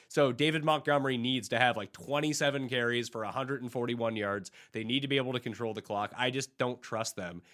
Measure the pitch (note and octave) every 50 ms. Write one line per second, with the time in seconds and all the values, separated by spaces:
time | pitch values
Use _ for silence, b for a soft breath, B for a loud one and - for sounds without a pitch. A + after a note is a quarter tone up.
0 | b b - D#3 C#3+ C3 A#2+ A#2 D3 D#3 D#3 D#3+ D3 D#3 D#3 D3 - D3 C#3+ C#3+
1 | C3+ C3+ C3 A#2+ A#2 B2+ C3 B2+ G2+ - A#2+ A2+ B2+ B2 A2+ G#2+ G2+ - - -
2 | - - C#3 D3 D#3 D3+ D3 - D3+ C#3+ C3+ C#3 C3+ A#2+ B2+ B2 A#2+ A#2+ A#2+ A#2+
3 | A#2 - - A2+ A2 G2+ G2 C3 C3+ C3 C#3 B2 B2 A#2+ A#2 B2+ A#2+ A#2+ B2 A#2
4 | A#2 A2+ A2+ G#2+ G#2 G2+ G2+ G#2 F#2 - b b b b - A2+ A2 A2+ B2+ C#3
5 | C#3 C3+ C#3 C3+ B2+ B2+ B2 B2 - B2 G#2 F#2+ A#2 A2 G#2+ G#2+ - - G#2 G2+
6 | G#2 G2+ - - B2+ B2+ B2+ C3+ C3+ - _ - B2+ B2 B2+ B2 - - A#2 A2
7 | A2+ - - G2+ F#2 F2 F2 F2 - -